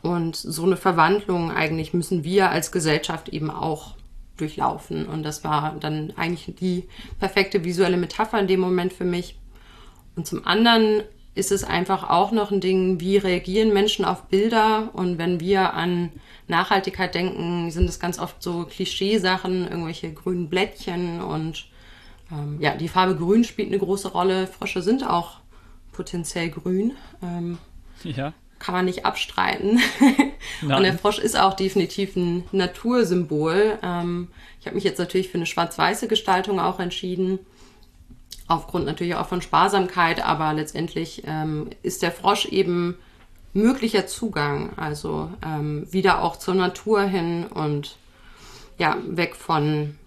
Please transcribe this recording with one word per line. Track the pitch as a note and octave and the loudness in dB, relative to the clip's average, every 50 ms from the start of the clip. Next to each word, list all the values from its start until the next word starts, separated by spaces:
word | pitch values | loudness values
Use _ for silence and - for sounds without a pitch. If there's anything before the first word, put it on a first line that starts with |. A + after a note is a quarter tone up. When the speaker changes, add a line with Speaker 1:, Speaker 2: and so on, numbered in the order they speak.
Speaker 1:
Und | - E3 F3 E3+ E3 E3 E3 | -2 -2 0 0 -2 -2 -4
so | - - - D#3+ D#3 E3 | -6 -8 -6 -6 0 2
eine | F#3+ F3+ | 2 2
Verwandlung | F3 - F#3+ E3+ E3 D#3 E3 G3 G#3 G3+ - F3+ F3 E3 E3 | 4 2 2 6 6 6 6 6 2 2 0 0 0 0 0
eigentlich | - - D#3+ D#3 D#3+ D#3+ D#3+ - - | 0 0 0 0 0 -2 -2 0 0
müssen | F3 E3 - F#3 E3+ C#3+ | 0 0 2 0 0 0
wir | E3 F#3 G3 F#3+ F3 | 2 4 4 4 6
als | - E3 D#3 - | 4 0 -2 0
Gesellschaft | - F3+ D#3 D#3+ D3 D#3+ - - E3 D#3+ - - | -2 0 2 4 2 2 0 -4 -8 -8 -8 -8
eben | - D#3 D#3 D#3 | -6 -4 -4 -4
auch | - - - D#3+ D3+ D3 - - - - - - - - - - - | -4 -4 -4 -4 -4 -4 -8 -16 -18 -18 -20 -18 -18 -18 -18 -18 -8
durchlaufen. | - D#3+ D3+ - - - B2 - - - - E3 D#3+ D#3 | -8 -8 -6 -4 -2 -2 -2 -2 -4 -8 -8 -6 -6 -6
Und | - D#3 D#3+ D3+ | -6 -6 -6 -6
das | D3+ D3 - - | -6 -8 -6 -4
war | D#3 D3+ D3 D3+ D#3 D#3 D3+ | -2 -2 0 0 -2 -6 -4
dann | D3 D3+ D3+ D3+ D3+ D#3 - | -4 -4 -4 -4 -6 -8 -6
eigentlich | - E3+ E3 F3 E3 - - - - | -4 -4 -4 -4 -6 -8 -14 -8 -4
die | F#3 F#3 F3+ F3+ F#3 - - - - - - - | -2 -2 -2 -2 -4 -8 -16 -18 -16 -14 -6 -4
perfekte | G#3 F#3+ - G3+ F#3+ F#3+ - G3 D#3+ | -4 0 2 0 0 2 0 -2 -2
visuelle | F3 F3 F3 F#3+ F3 F3+ | 0 0 2 2 4 4
Metapher | F3 F3 E3+ - - - - - G#3+ | 2 0 -2 -2 -2 -2 0 2 0
in | G3 | 2
dem | F#3 F#3+ F#3 | 2 4 2
Moment | F#3 F3+ F#3 F3+ F3 F#3 | 4 2 2 2 0 -2
für | - - F3+ | -4 -2 -2
mich. | F3+ F3 F3 F3 - - - - - - - - - - - - - - - _ - - | -2 -2 -2 -4 -6 -14 -18 -20 -20 -20 -20 -20 -20 -20 -20 -20 -20 -20 -20 _ -14 -10
Und | F3 D#3+ | -10 -8
zum | - - - - | -6 -6 -4 -2
anderen | - F3 G#3+ A#3 A#3 A#3 A3+ A3 G#3+ G#3+ G#3+ - - - - - - - | 0 4 6 6 6 8 8 6 6 4 2 0 -4 -14 -20 -20 -10 -4
ist | - G3 - | -4 0 0
es | G3+ F#3+ - | 0 0 0
einfach | - E3+ E3+ F3+ F3+ F#3+ F#3 - - | 0 0 -2 0 0 0 -2 0 2
auch | - F3 G3 G3+ | 4 4 4 4
noch | A3+ A3 G#3 G3+ | 2 0 0 2
ein | G3+ G3 | 0 0
Ding, | F#3 F#3 F#3 F#3+ F#3 F#3 F#3 E3 | 2 2 2 2 2 2 0 0
wie | E3 F#3 G3 | 0 2 2
reagieren | G3+ G3 F#3+ F3+ F3 - F3+ F3+ A3 A3 A3 G#3 | 4 4 4 0 0 -2 0 2 4 4 6 6
Menschen | G3 G3+ G#3+ - - F#3 | 4 4 2 2 0 0
auf | E3+ F3+ - - | 0 0 -2 -2
Bilder? | - - F#3+ G#3 A3+ A#3 A3 G#3+ A3 A3 G#3+ A3 A3+ - | 0 2 4 4 4 4 4 4 4 4 2 -2 -4 -4
Und | - F#3 F3+ F3 | -4 -2 -2 -2
wenn | D#3+ E3 F3+ F3+ E3+ | 0 0 0 0 0
wir | E3 F#3 G3 F#3+ F#3+ F3 - | 2 2 2 4 4 2 0
an | - E3 F3 F3+ F3 F3 E3 - - - - - - - | -2 -2 0 0 0 -2 -4 -6 -14 -20 -20 -20 -20 -8
Nachhaltigkeit | - E3+ E3 F#3 - G#3 F#3+ F#3+ F#3 F#3 - F#3 F3+ - | -2 0 0 2 2 2 0 0 -2 -4 -4 -4 -2 -2
denken, | E3+ F3+ F#3 - - E3+ E3+ F3 F3 E3+ E3+ | -2 -2 -2 -4 -4 -4 -2 -2 -2 -2 -4
sind | D#3 E3+ F3+ F3 | 2 2 2 2
es | D#3+ - | 2 -4
ganz | - F3 F3 - | -4 -4 -4 -4
oft | E3 E3 - - - | -8 -8 -8 -10 -8
so | F3 F3 E3+ E3+ | -6 -4 -6 -6
Klischeesachen, | D#3+ - - F#3+ - - - G3 G3 G#3+ G#3+ F3+ F#3 F#3 F#3 - F3+ F#3 F#3 F3+ | -8 -6 -6 -6 -6 -2 -2 0 2 2 2 2 0 0 0 -2 -2 -2 -2 -2
irgendwelche | - - F3 E3 D#3+ E3 - - E3 D#3 | -2 -4 -6 -6 -6 -8 -8 -10 -10 -10
grünen | - - F#3 F#3 F3 F3 D3+ | -8 -6 -4 -4 -4 -4 -2
Blättchen | F3+ F#3 G3 G#3 - - - - F3 F3 F3+ F3 E3+ E3+ | 0 -2 -2 -2 -6 -10 -8 -6 -4 -4 -4 -4 -6 -6
und, | - - D3+ D#3+ D#3 D#3+ D#3+ - - - - - - - - - - - - - - - | -6 -6 -4 -4 -4 -6 -8 -10 -14 -16 -20 -20 -20 -20 -20 -20 -20 -20 -20 -20 -16 -12
ähm, | E3 D3 D3 D3 D3 D3 | -10 -8 -8 -6 -6 -2
ja, | D3 D3 - | -2 -2 0
die | - D#3+ | -2 -6
Farbe | E3 - F#3 F#3 F#3 F3+ | 0 2 4 4 4 2
grün | D3+ E3+ F3 G#3 A3+ A#3+ | 0 2 4 6 4 4
spielt | - - - G3+ - | 2 0 -6 -2 -2
eine | - G3 | 0 -2
große | G3 F3 G3 G3 - F#3 | 0 0 -2 -2 -4 -4
Rolle. | - F3 F3+ F#3+ F#3 F#3+ F#3 | -2 0 2 2 2 2 -2
Frösche | F#3 - - - F#3 - F#3 E3 | -4 -6 -10 -10 -6 -6 -2 2
sind | F#3+ A#3+ C4+ C4 | 2 0 2 2
auch | - E3+ F3 E3+ - - - - - - - - - - - - - | 0 0 -2 -2 -4 -14 -20 -20 -20 -20 -20 -20 -20 -20 -20 -20 -16
potenziell | - - F3 - - F3 E3 - - F3 E3 E3+ | -12 -12 -10 -8 -6 -8 -8 -6 -4 -4 -4 -4
grün. | D#3+ E3+ D#3+ F3+ F#3 F#3+ G#3 A#3+ C#4 - - - - - F#3 | -6 -6 -4 -2 -2 0 0 -2 -4 -6 -20 -20 -18 -12 -10
Ähm, | F3 F3 F3 E3+ F3 F3 E3+ - - - - - - - - - | -8 -6 -6 -6 -6 -8 -10 -14 -20 -20 -20 -20 -20 -20 -14 -10
Speaker 2:
Ja. | E3+ C3+ C3 C3+ D3+ D#3+ _ _ - _ - | -8 -6 -6 -6 -8 -10 _ _ -20 _ -10
Speaker 1:
kann | - - F3+ | -8 -4 0
man | F#3 F3+ | 0 0
nicht | F#3 F3+ - - | 0 -2 -2 -2
abstreiten. | - - - - - - - F#3 F#3 - - - G3+ A3 B3 A3+ - - - | -2 -2 -2 -8 -4 -2 0 0 0 0 0 2 4 4 4 4 2 4 6
<laughs> | C4 C4+ C4+ - C#4 C#4 - - - - - - | 6 6 8 6 2 2 0 -10 -14 -14 -10 -6
Und | D#3+ C#3+ | -2 0
Speaker 2:
Nein. | C#3 - G3 | 4 4 4
Speaker 1:
der | F#3 F3 | 4 2
Frosch | F3 - G3+ G#3 - | 2 2 0 2 2
ist | - A3+ - | -2 0 4
auch | - F#3 F#3+ F#3+ | 4 4 4 4
definitiv | - F#3+ F#3+ F#3+ G#3 G3 F3+ - - G3 G3 - | 2 -2 0 2 2 0 0 -2 -4 -4 -2 0
ein | F#3 F3+ F3 E3+ F3+ F3 - | 0 0 0 0 -2 -4 -2
Natursymbol. | - F#3+ F3+ F3+ - - - A#3 B3 B3 A3 E3+ F3+ F3+ F3 D3 D3+ D3 D3+ D#3+ E3 G3 G#3 A3 G#3 - | 0 0 0 0 -2 -4 -2 2 4 4 4 4 2 0 2 0 0 0 2 2 4 4 4 4 2 0
Ähm, | - F3+ F3 F3 F3 F3 F3 F3 F3 F3 - - - - - - | -4 -4 -2 -2 -2 -2 -4 -4 -6 -8 -14 -20 -20 -20 -20 -12
ich | - | -12
habe | - - | -4 -4
mich | F#3+ F#3+ | 0 0
jetzt | F#3 - - | 0 0 0
natürlich | F3 F3 - F#3 F#3 F#3 | -4 -2 0 -2 -2 -2
für | - | -4
eine | F3+ E3 | -4 -4
schwarz-weiße | E3 - - E3+ E3+ - - D#3+ E3+ G#3 G#3+ - | -2 -2 -2 -4 -4 -2 0 0 0 0 -2 -2
Gestaltung | A3 A3 F#3 - - F#3 F3+ F#3+ G#3 G3 F#3 | 0 -2 0 2 2 2 2 2 0 -2 0
auch | E3+ F3 F3+ - | 0 -2 -2 -2
entschieden, | F#3 F3 F3 - - F#3 F3+ F3+ F#3 F#3 F#3+ F#3 - - _ - - - - - - - _ - - - - - - _ - - - | -6 -6 -6 -6 -6 -6 -2 -2 0 0 0 -4 -6 -14 _ -20 -20 -20 -20 -20 -20 -20 _ -20 -20 -20 -20 -20 -20 _ -18 -18 -2
aufgrund | - E3+ D#3 - - - F3 - | -2 -2 -2 -2 -4 -4 -2 -2
natürlich | - E3 - F3 E3+ E3+ | -2 -4 -4 -4 -4 -2
auch | - E3+ | -4 -4
von | - F#3 F3+ | -4 -4 -6
Sparsamkeit, | - - - D#3 F3+ G3+ G3+ G3 F#3 F3+ - F3+ E3+ E3 E3+ - - | -4 2 4 4 4 6 4 2 2 2 2 2 2 2 2 0 0
aber | - D#3+ D3+ D#3+ D#3 D#3 | 0 0 2 0 0 0
letztendlich, | D#3 D3+ - - C#3+ D#3+ E3 - D#3+ E3 E3+ - - - | -2 -4 -4 -4 -6 -6 -4 -4 -6 -6 -6 -10 -12 -10
ähm, | - D#3 D#3 D#3 D#3 D3+ D3+ D3+ - - - | -6 -6 -4 -4 -4 -4 -4 -6 -8 -12 -8
ist | - F3+ - - | -6 -6 -4 -2
der | - E3 | -2 -2
Frosch | E3+ - - F#3+ G3+ - - | -2 0 2 2 2 2 0
eben | - - F#3+ F#3 E3+ F3 F3 F3 F3 F3+ - - - - - - - - - - - - | 0 2 2 2 4 2 0 0 -2 -4 -8 -14 -20 -20 -20 -20 -20 -20 -20 -20 -4 0
möglicher | F#3+ G#3+ A#3+ C4 C4 - A3 - G3 F#3 | 4 4 4 4 4 0 2 2 0 0
Zugang, | - - - A#3 A3 F#3+ D#3+ D3 D3 C#3+ C#3+ - - - | 0 -6 -6 -6 -4 -2 0 0 0 0 -2 -4 -6 -8
also, | - E3 D3+ D3 D3 - D3+ D3+ D#3 D#3 D#3+ F3+ - - | -6 -6 -6 -6 -6 -6 -4 -4 -4 -4 -6 -8 -10 -8
ähm, | D#3+ D#3 D3 D3 D3+ D3 D3 - - | -6 -4 -4 -4 -4 -4 -6 -8 -2
wieder | - F#3+ F#3 F#3+ E3 - - | -2 2 4 4 4 4 2
auch | E3+ - | -2 -2
zur | - - - F3+ | -4 -4 0 2
Natur | F#3+ F3+ F3+ F#3+ - - G#3+ A3 G3+ G3+ | 2 2 0 -2 -4 0 2 2 2 2
hin | G3 F#3 F#3 E3 E3+ E3+ E3+ E3+ | 0 0 -2 -2 -2 -2 -4 -6
und, | - - - D#3 D3+ D3 C#3+ C#3+ - - _ _ - - - - - - - - - - - - - - | -6 -6 -4 -2 -2 -2 -4 -4 -8 -16 _ _ -20 -20 -20 -20 -20 -20 -20 -20 -20 -20 -20 -20 -20 -6
ja, | - F3 D#3 - - - | -2 0 0 0 -2 -4
weg | - F3 E3+ E3+ E3+ - | -6 -2 -2 -2 -2 -4
von | - - - E3 D3+ D3 D3 D3+ D3+ D3 D3 D3 - - | -12 -2 0 0 2 2 2 0 0 -2 -6 -8 -14 -20